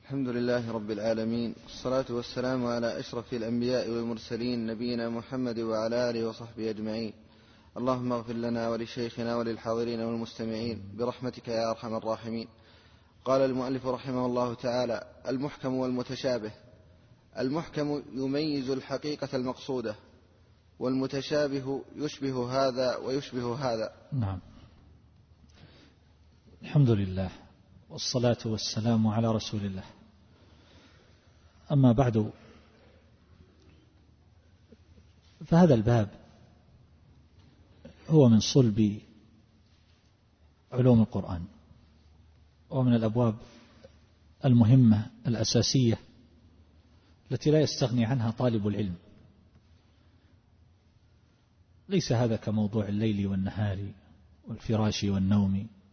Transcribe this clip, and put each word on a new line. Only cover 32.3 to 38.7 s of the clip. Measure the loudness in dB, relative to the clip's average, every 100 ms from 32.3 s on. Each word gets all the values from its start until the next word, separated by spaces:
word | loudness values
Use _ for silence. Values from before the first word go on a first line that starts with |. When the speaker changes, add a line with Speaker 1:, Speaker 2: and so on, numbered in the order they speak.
| -6 -20 -20 -20 -20 -20 -20 _ _ _ -20 -20 _ -20 -20 _ _ _ _ _ _ _ _ _ -20 _ -20 -20 _ _ _ 2
Speaker 2:
فهذا | 6 8
الباب | 8 6 2 2 -6 -20 -20 -20 -20 _ -20 -20 _ -20 -20 _ -20 -20 _ -20 -20 -20 -20 4
هو | 8 10
من | 8
صلب | 6 4 4